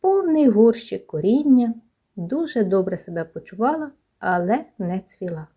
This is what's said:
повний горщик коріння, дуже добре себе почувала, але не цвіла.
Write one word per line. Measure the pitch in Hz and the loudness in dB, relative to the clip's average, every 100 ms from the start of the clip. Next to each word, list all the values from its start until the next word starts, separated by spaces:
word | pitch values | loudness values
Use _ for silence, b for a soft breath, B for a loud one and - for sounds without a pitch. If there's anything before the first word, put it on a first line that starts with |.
повний | 381 392 359 311 285 | 2 2 2 4 4
горщик | 208 233 226 - 190 - | 6 4 4 -6 -12 -8
коріння, | 156 175 254 302 254 240 233 _ _ _ - | -4 0 2 4 4 4 -4 _ _ _ -12
дуже | 175 277 320 240 | -6 -4 -4 -2
добре | 196 190 185 180 | 0 0 0 -6
себе | - 170 | -8 -10
почувала, | 165 160 - 185 240 320 302 _ _ _ | -8 -12 -16 -4 -2 -2 -8 _ _ _
але | - 180 175 240 320 _ | -4 -2 0 -2 -4 _
не | 180 185 - | -6 -6 -10
цвіла. | _ 180 165 156 | _ -10 -10 -14